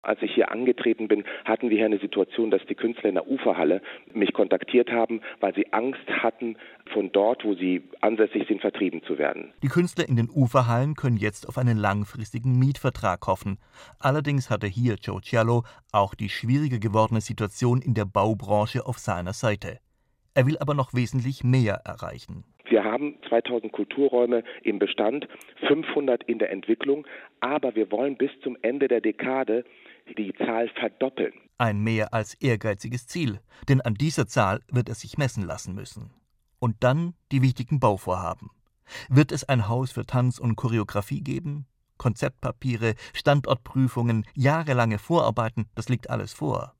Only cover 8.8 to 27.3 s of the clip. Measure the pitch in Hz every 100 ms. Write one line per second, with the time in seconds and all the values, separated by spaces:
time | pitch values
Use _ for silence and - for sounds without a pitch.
8.8 | 92 82 - 71 73 - - - 139 165
9.8 | 175 - - 123 135 156 127 139 120 117
10.8 | 139 151 135 113 107 - - - 123 110
11.8 | 104 101 101 - 107 120 123 127 131 139
12.8 | 131 - 107 87 - 95 98 98 _ -
13.8 | - - 135 147 147 143 127 107 101 107
14.8 | 120 101 - 95 - 117 113 120 117 -
15.8 | _ 107 98 - 104 - 113 139 151 123
16.8 | 107 104 110 113 - 107 104 - 123 123
17.8 | - 110 101 101 104 104 98 104 107 127
18.8 | - 123 - 90 87 - 120 104 90 -
19.8 | _ _ _ _ _ - 127 156 143 147
20.8 | 127 123 120 131 123 139 120 131 113 95
21.8 | - 85 85 - - - - _ - 110
22.8 | 104 120 147 - - 117 - 120 107 -
23.8 | 101 - 139 127 120 120 - - - 101
24.8 | 101 - 107 143 - - - - 147 147
25.8 | 156 151 139 120 - 113 101 98 - 113
26.8 | 139 143 147 - -